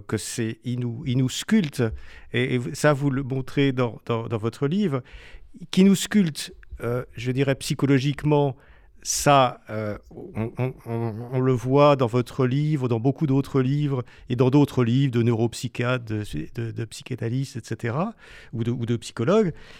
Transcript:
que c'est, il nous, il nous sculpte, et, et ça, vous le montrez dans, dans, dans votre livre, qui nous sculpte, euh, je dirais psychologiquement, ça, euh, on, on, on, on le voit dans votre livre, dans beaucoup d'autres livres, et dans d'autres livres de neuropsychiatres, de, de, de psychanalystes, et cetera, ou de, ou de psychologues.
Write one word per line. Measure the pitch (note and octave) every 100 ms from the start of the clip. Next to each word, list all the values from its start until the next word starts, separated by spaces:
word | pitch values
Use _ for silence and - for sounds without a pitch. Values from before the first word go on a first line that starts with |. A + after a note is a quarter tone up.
| -
que | A2
c'est, | - - A2 -
il | B2+ B2
nous, | A#2+ A2+ D3+
il | B2
nous | B2+
sculpte, | - - A3 D3+ - A2+ - - - -
et, | A#2+ C3 B2+
et | C#3
ça, | D3+ D3
vous | C#3 C#3+
le | C3
montrez | C3 C3 - - C#3
dans, | B2+ A#2+ - -
dans, | A#2 A2+
dans | A2+
votre | A2+ - C#3+
livre, | F#3+ G3 C3+ - - - - - - -
qui | F#3
nous | G3 G3
sculpte, | - G#3+ E3+ C#3 - - - -
euh, | A#2 B2 -
je | - B2
dirais | B2+ C3+ C3
psychologiquement, | - D3 C3+ C#3 C#3 C3+ D3+ D3 C#3+ - - - - -
ça, | - - D3 C#3+ B2 - -
euh, | A2 G#2+ G2 -
on, | - - G#2 A2+ -
on, | B2+ - A#2
on, | A#2 A#2 G#2+ B2
on | C3
le | C3
voit | B2+ B2+ C#3 D3 C#3
dans | A#2+
votre | B2 A#2 - B2+
livre, | C#3+ D3+ D3+ B2+
dans | A#2
beaucoup | C3 C3+ D#3
d'autres | C3 - C#3
livres, | B2+ D3 D3 C3+ - - -
et | B2
dans | B2+
d'autres | C#3+ C#3+ -
livres | A#2 B2+ C#3
de | A#2+
neuropsychiatres, | A#2 A2 A#2 - B2 - B2 B2+ A2+
de, | G#2+ G#2+ D3 D#3
de, | - A2+
de | G#2+ A2+
psychanalystes, | - - B2 A2+ B2+ C3+ A2+
et |
cetera, | - A2 A#2 B2 G#3+ - - - -
ou | A#2
de, | A#2
ou | A2+ A#2
de | A#2+
psychologues. | - - A#2+ G#3+ F#3+ - - -